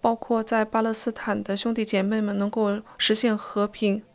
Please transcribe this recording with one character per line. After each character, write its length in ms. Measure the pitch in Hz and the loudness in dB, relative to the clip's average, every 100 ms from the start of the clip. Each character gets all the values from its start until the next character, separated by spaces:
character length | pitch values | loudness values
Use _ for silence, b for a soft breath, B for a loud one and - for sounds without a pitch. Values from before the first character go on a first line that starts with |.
包 140 | 233 | 2
括 280 | 233 - 233 | 0 0 -2
在 220 | 220 226 | 0 0
巴 160 | 214 226 | 2 0
勒 140 | 226 | 0
斯 180 | 220 - | 0 -4
坦 320 | 220 - 208 | -6 -4 -4
的 140 | 208 196 | -2 -2
兄 160 | 233 | -2
弟 100 | 233 | -2
姐 180 | 220 202 | 0 0
妹 200 | 190 220 | 0 0
们 160 | 208 202 | 0 0
能 120 | 202 | -2
够 300 | 220 214 202 - B | 2 0 0 -6 B
实 180 | - | 2
现 220 | 220 240 214 | 4 2 0
和 320 | - - 202 | -2 -2 -2
平 340 | - 208 202 - | 0 0 0 -4